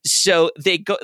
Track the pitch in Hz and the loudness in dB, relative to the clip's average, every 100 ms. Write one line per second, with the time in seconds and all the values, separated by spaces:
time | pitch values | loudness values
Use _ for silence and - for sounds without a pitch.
0 | - - 190 175 160 - 170 175 - 196 | -4 0 2 4 2 0 -2 -2 -2 -6